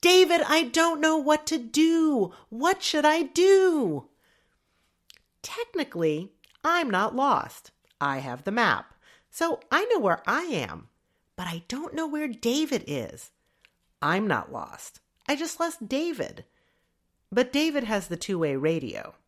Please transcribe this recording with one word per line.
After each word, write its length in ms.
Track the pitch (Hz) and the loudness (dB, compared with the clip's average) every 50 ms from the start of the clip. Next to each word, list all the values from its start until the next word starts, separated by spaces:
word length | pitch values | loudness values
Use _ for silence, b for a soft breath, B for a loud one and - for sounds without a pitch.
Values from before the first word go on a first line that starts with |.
"David, 400 | - 349 359 370 370 311 339 339 - - | 6 8 8 8 8 6 4 2 2 2
I 140 | 302 320 330 | 2 2 2
don't 360 | 240 233 320 330 339 330 294 | 0 2 2 2 2 2 2
know 200 | 302 320 320 320 | 2 2 2 2
what 280 | 277 285 302 302 302 - | 2 2 2 2 2 -4
to 100 | 320 302 | -6 -4
do. 720 | 240 226 - 294 320 320 330 330 320 311 294 247 196 175 B B B B | -6 -4 2 4 4 4 4 4 2 2 2 2 0 -2 B B B B
What 340 | - 226 269 339 381 370 - | -8 -2 0 0 0 0 -2
should 220 | - - 302 294 | -2 -2 2 4
I 160 | 302 302 330 | 4 4 4
do?" 880 | 330 269 - 320 359 381 392 381 381 370 339 302 247 180 156 139 - _ _ _ _ _ _ _ _ _ _ _ _ _ _ _ _ _ _ _ _ _ - _ _ _ _ _ - | 0 -2 2 4 6 8 8 8 6 4 2 2 0 0 -2 -4 -6 _ _ _ _ _ _ _ _ _ _ _ _ _ _ _ _ _ _ _ _ _ -20 _ _ _ _ _ -16
Technically, 880 | - - - 466 480 - 349 294 - - 175 165 160 151 151 180 196 _ _ _ _ _ _ _ | -14 -10 -10 -10 -6 -4 -6 -6 -4 -4 0 0 0 0 0 -6 -10 _ _ _ _ _ _ _
I'm 240 | 302 339 349 330 254 | 0 0 0 0 0
not 260 | 202 185 202 220 - | 0 0 0 0 0
lost. 560 | 247 269 285 233 - - - - - _ - _ _ _ _ _ _ | 0 2 2 2 2 0 -6 -14 -20 _ -20 _ _ _ _ _ _
I 200 | - 143 139 135 | -4 -2 -2 -4
have 240 | 139 135 120 131 - | -6 -8 -10 -8 -8
the 60 | 196 | -4
map, 440 | 202 240 233 196 123 - - - _ b b b b b b b | -2 0 2 2 2 0 -2 -8 _ b b b b b b b
so 320 | _ - 330 339 294 - - _ | _ -4 -2 -2 -2 -4 -4 _
I 140 | - 320 403 494 480 | 0 0 2 2 0
know 60 | 370 | 2
where 240 | 233 190 165 - - | 2 2 0 0 0
I 180 | - 220 294 349 | -2 -2 -2 -2
am. 440 | 349 277 170 127 92 73 - - - _ _ _ _ _ _ _ _ _ | -4 -4 -4 -4 -6 -8 -14 -16 -20 _ _ _ _ _ _ _ _ _
But 120 | - 180 175 | -10 -8 -8
I 160 | 170 170 170 _ | -8 -10 -10 _
don't 240 | 233 269 320 - - | -10 -8 -8 -8 -6
know 140 | 311 320 | -6 -6
where 200 | 311 285 302 302 | -4 -4 -6 -6
David 580 | 294 226 - - 233 247 302 311 302 277 214 - | -6 -8 -4 -2 0 0 0 0 -2 -2 -4 -4
is. 460 | - 143 135 110 82 - - - - _ _ _ _ _ _ _ _ _ _ _ _ _ _ | -4 -8 -6 -6 -8 -12 -18 -20 -20 _ _ _ _ _ _ _ _ _ _ _ _ _ _
I'm 260 | - 147 170 190 220 | -2 0 0 0 0
not 240 | 208 156 110 - - | 0 0 -2 -2 -6
lost. 500 | - 117 78 - - - - - _ - _ _ _ _ _ - | -10 -12 -12 -12 -14 -18 -20 -20 _ -20 _ _ _ _ _ -4
I 80 | 285 | -4
just 240 | 277 330 311 - - | -2 -4 -8 -4 -4
lost 260 | 339 339 311 - 226 | -4 -4 -4 -8 -8
David. 600 | 202 262 269 320 349 311 226 156 - - - - _ _ _ _ _ _ _ _ _ _ _ _ _ _ _ _ _ | -4 -2 -2 -2 -2 -4 -6 -8 -10 -10 -16 -20 _ _ _ _ _ _ _ _ _ _ _ _ _ _ _ _ _
But 220 | - 220 254 247 - | 0 0 0 0 0
David 320 | 285 311 330 294 285 247 | 0 0 2 0 -2 -2
has 240 | 214 220 202 175 - | 0 -2 -4 -2 -4
the 80 | 175 | -8
two-way 400 | 165 - - 196 175 165 147 139 | -8 -4 -4 -2 0 0 0 0
radio 600 | 135 135 156 165 160 139 113 - 50 52 - - _ _ | 0 0 0 0 0 -4 -6 -8 -10 -12 -14 -16 _ _